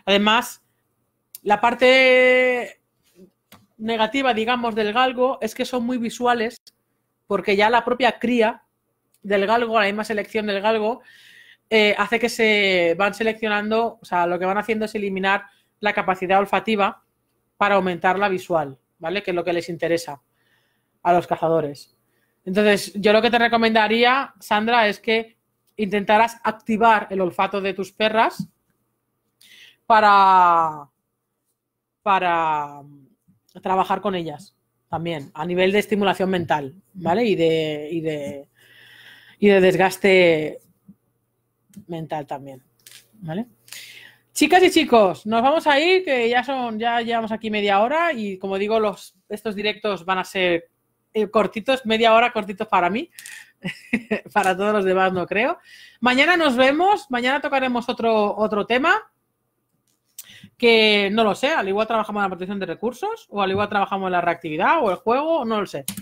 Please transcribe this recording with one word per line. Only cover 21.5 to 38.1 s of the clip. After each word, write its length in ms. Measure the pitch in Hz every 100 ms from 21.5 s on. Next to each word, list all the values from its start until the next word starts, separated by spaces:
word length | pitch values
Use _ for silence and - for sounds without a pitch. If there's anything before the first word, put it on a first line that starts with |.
| 165 147 139 - _ _ _ _ _
Entonces, 480 | - 190 214 196 -
yo 180 | 208 208
lo 100 | 214
que 80 | 233
te 80 | 233
recomendaría, 960 | 233 226 226 220 214 226 240 262 277 _
Sandra, 480 | - 214 220 240 214
es 100 | 196
que 380 | - 220 226 _ _ _ _ -
intentaras 640 | 208 208 196 214 220 -
activar 640 | 220 214 - 214 226 214 202
el 100 | 196
olfato 400 | 180 170 190 202
de 140 | 190
tus 180 | 190 185
perras 540 | - 214 220 277 - - _ _ _ _ _ _ _ _ _ _ - - _ -
para, 1000 | 220 208 202 190 185 180 165 160 151 143 _ _ _ _ _ _ _ _ _ _ _
para 800 | 214 190 180 170 160 151 147 143 143 143 135 _ _ _ _ 185
trabajar 380 | 190 190 175 190
con 140 | 208
ellas 400 | 185 160 143 - _ _ _ -
también, 420 | 160 170 160 139
a 100 | -
nivel 280 | 170 175 185
de 80 | 208
estimulación 500 | 202 202 196 170 190
mental, 440 | 185 165 156 139 180 _
¿vale? 320 | 190 165 190
Y 100 | 240
de, 540 | 175 165 160 156 151 151
y 100 | 170
de, 480 | 156